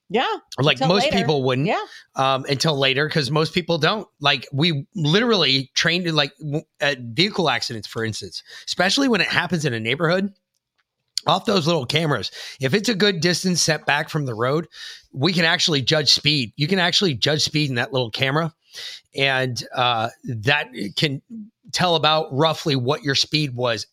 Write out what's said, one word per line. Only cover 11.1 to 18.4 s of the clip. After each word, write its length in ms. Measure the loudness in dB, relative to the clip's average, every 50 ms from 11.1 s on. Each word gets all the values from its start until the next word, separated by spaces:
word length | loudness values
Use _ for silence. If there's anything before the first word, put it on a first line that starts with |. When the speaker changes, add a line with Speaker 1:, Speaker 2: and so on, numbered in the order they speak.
| _ -4 0
Speaker 2:
Off 180 | 0 0 2 2
those 220 | 0 0 2 2
little 200 | 2 0 0 0
cameras, 440 | 0 0 0 2 2 0 0 -2 -6 -10 -12 -14 -16 -8 -4
if 120 | -2 0 0
it's 160 | 0 2 0
a 60 | 0
good 260 | 2 2 2 2 2
distance 400 | 0 0 0 0 0 0 0 2
set 240 | 2 0 0 0 0
back 240 | 0 0 0 0 -2
from 180 | -4 -4 -4
the 80 | -4 -2
road, 340 | -2 0 0 2 0 -2 -4 -10 -18 -16 -16 -16 -18 -20 _ -4
we 200 | -2 0 0 2
can 120 | 2 2
actually 380 | 2 2 2 2 2 0 0 2
judge 280 | 2 2 2 4 4 2
speed. 400 | 4 4 2 2 2 0 -2 -4
You 140 | -4 -2 0
can 100 | 2 2
actually 360 | 2 2 2 2 2 0 0
judge 280 | 0 0 0 2 2 0
speed 260 | 0 0 0 0 0
in 60 | 0
that 180 | -2 -2 -2 -2
little 200 | -2 -2 -2 -2
camera, 420 | 0 0 0 2 0